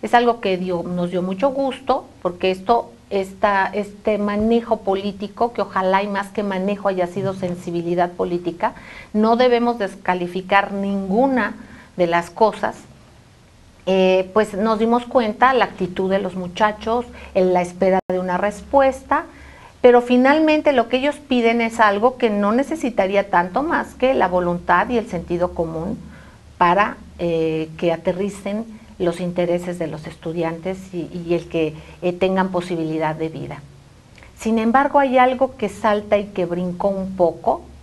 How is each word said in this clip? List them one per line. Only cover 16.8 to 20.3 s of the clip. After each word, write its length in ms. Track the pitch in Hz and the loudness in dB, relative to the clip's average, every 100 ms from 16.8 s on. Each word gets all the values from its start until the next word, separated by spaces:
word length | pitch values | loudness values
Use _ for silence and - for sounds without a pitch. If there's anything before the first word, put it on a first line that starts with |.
| - 233 240 - - | -2 -2 -4 -12 -4
en 200 | - 185 | 0 2
la 80 | 180 | 2
espera 380 | 180 180 196 190 _ | 0 0 2 2 _
de 120 | 185 | -4
una 180 | 185 180 | -2 -2
respuesta, 880 | 202 208 - 311 269 262 - 294 349 - - - - - | -2 -4 0 4 4 0 -2 -2 -2 -18 -20 -20 -20 4
pero 200 | 247 240 | 6 6
finalmente 720 | 240 247 262 | 6 4 6